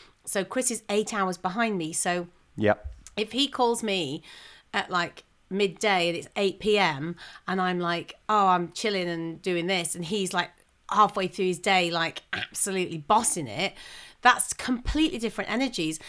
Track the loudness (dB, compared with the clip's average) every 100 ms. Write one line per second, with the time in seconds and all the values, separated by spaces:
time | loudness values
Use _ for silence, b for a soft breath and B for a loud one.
0 | B B -6 -4 -2 -2 -2 -2 -2 -2
1 | 0 0 -2 -2 -4 0 0 0 -2 -2
2 | 0 -2 -4 _ _ 0 2 2 -2 -14
3 | -10 -6 -4 0 0 2 2 2 0 -2
4 | -2 -6 B B B B B -6 -2 -2
5 | -2 -6 -20 _ -6 0 0 0 2 2
6 | 2 -2 -4 -2 0 0 2 4 4 0
7 | -6 -8 B B -4 0 0 0 -2 -2
8 | -6 -10 0 4 6 4 0 -4 -2 -2
9 | -2 -4 -6 -6 -2 -2 0 0 -2 -4
10 | -4 -2 -2 -2 -4 _ _ _ 0 4
11 | 4 2 -2 0 -2 0 2 4 4 0
12 | -2 -4 -10 -8 -6 -4 -2 0 -2 -2
13 | 2 4 4 -2 -4 -4 -4 -4 B B
14 | B B 4 4 2 -4 -4 -2 0 2
15 | 2 0 -4 -4 -4 -2 -2 -2 -4 -4